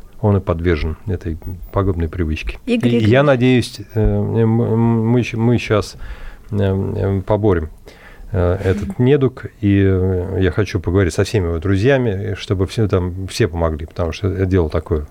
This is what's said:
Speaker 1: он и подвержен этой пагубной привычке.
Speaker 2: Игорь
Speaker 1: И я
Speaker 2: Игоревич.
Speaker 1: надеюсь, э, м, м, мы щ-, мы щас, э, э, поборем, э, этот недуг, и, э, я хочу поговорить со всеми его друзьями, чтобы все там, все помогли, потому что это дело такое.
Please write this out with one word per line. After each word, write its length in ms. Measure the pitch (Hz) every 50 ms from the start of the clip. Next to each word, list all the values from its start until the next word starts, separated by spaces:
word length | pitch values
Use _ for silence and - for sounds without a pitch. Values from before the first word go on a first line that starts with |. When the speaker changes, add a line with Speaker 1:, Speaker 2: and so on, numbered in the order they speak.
| - - - -
Speaker 1:
он 160 | - 104 101 95
и 20 |
подвержен 560 | - - 82 82 85 90 85 73 82 80 78 - - 98
этой 300 | 92 85 - 87 80 78 - - 92 87 - - -
пагубной 340 | 98 95 98 87 85 82 80
привычке. 500 | - 87 85 78 78 - - - - - -
Speaker 2:
Игорь 220 | - 233 233 123 120
Speaker 1:
И 60 | 120
я 60 | 117
Speaker 2:
Игоревич. 260 | 107 104 120 131 143
Speaker 1:
надеюсь, 540 | 151 135 117 123 127 127 123 117 - - - 101 - -
э, 40 | 110
м, 600 | 104 107 104 104 101 101 104 113 113 110 113 117
м, 460 | 117 107 110 113 117 117 117 113 110 113
мы 140 | 123 127 107
щ-, 120 | - - 110
мы 200 | 113 120 120 107
щас, 380 | - - 110 104 - - - - - - - - - - - - - -
э, 40 | 107 101
э, 640 | 101 98 95 98 95 95 95 98 98 98 98 98
поборем, 460 | 95 - 107 104 104 107 92 82 80 - - - - - - - - - - - - -
э, 260 | - 92 87 90 90 - -
этот 340 | 98 95 104 98 98 95 -
недуг, 500 | 123 127 147 143 135 123 - - - - - -
и, 240 | 107 101 98 98 98
э, 520 | 98 95 92 92 95 95 90 87 92 92 95
я 120 | 95 87
хочу 280 | - - 104 - - 92
поговорить 340 | - - 87 101 101 82 -
со 120 | - 98
всеми 220 | - - 107 90 85
его 120 | 85 82
друзьями, 720 | 85 95 101 95 104 135 139 131 123 113 95 95 101 101 98 -
чтобы 280 | - - 101 92 95
все 220 | 90 - 120 110 95
там, 400 | 98 92 90 90 87 92 95 90
все 220 | - - 117 90
помогли, 360 | 82 85 82 80 78 73 78 -
потому 260 | - - 90 80 78
что 160 | - - 95
это 160 | 92 92 98
дело 240 | 90 92 92 82 76
такое. 360 | - 82 - - 85 76 71 -